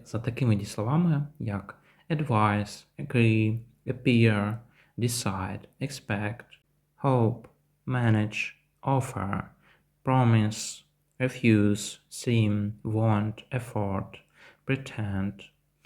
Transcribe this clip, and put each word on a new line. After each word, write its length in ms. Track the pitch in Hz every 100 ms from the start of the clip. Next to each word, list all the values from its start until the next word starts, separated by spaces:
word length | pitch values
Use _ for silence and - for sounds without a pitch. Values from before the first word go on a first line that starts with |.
| -
за 140 | 113
такими 360 | 117 117 123 101
дієсловами, 720 | - - 110 156 175 143 143 -
як 400 | 113 101 - - _ _ -
«advise», 760 | 156 143 107 107 104 101 - - -
agree, 600 | - 123 113 110 110 113 - _ 123
appear, 680 | - 135 117 113 104 104 113 - _ _ -
decide, 600 | 120 - 101 95 92 98 - -
expect, 640 | 135 - - 101 107 113 - - _ _ _ _
hope, 420 | 139 127 110 - - _ _ _ -
manage, 640 | 127 117 107 107 - - - _ _
offer, 600 | 135 135 - 98 98 101 - _ _ _ _ _ 131
promise, 800 | 131 120 113 107 - - - _ _ _ -
refuse, 800 | 131 - 117 107 104 104 - - _
seem, 600 | - 127 117 107 104 104 -
want, 600 | 113 107 113 104 107 - -
afford, 600 | 127 - 107 98 95 - - _ _ - _ -
pretend. 680 | 135 - - 101 98 98 - - _ _ _